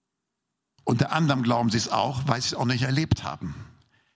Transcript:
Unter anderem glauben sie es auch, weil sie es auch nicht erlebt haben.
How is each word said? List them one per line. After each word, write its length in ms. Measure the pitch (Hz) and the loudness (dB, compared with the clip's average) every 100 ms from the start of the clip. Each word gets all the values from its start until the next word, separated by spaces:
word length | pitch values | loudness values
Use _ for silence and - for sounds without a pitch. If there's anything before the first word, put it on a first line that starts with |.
| _ _ _ _ _ _ _ _ | _ _ _ _ _ _ _ _
Unter 280 | - 117 135 | -2 2 2
anderem 300 | 160 160 131 | 2 2 2
glauben 300 | 120 120 113 | 2 2 2
sie 60 | 107 | 0
es 120 | - | 0
auch, 380 | 107 117 127 - | 0 0 -2 -2
weil 120 | 120 | -2
sie 100 | - | -2
es 40 | |
auch 120 | - 123 | -2 0
nicht 180 | 123 | 0
erlebt 400 | 131 135 160 - | 0 0 2 0
haben. 320 | - 73 80 - - - _ _ _ | 0 -8 -10 -10 -14 -20 _ _ _